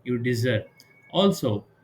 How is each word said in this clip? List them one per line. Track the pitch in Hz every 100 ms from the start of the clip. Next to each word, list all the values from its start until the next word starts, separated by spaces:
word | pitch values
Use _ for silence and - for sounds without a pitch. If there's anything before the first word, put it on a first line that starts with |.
you | 123 120
deserve. | 120 117 123 107 - _ - _ -
Also, | 170 196 - 123 104 - _